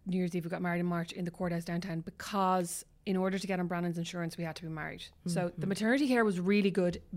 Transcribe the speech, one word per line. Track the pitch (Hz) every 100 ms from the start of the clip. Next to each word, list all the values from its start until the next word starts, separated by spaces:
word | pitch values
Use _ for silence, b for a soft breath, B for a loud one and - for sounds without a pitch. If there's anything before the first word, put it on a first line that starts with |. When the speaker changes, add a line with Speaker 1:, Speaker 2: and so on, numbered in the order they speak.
| -
Speaker 1:
New | 185
Year's | 180 175
Eve, |
we | 165
got | 175
married | 180 175
in | 175
March | 170 165
in | - 170
the |
courthouse | - 180 170
downtown | 165 180 190 165
because | - - - 202 185 185 175 - - - -
in | 190
order | 190 190
to | 185
get | 185
on | 180
Brandon's | 175 175 170
insurance, | 165 175 165 170
we |
had | 170 156
to |
be | 165
married. | 156 156 160 - - 175
So | 175 175
the | -
Speaker 2:
Mm-hmm. | 190
Speaker 1:
maternity | 196 220 269 285
care | 247 220
was | 185
really | 180 208 196
good | 180 180 170 -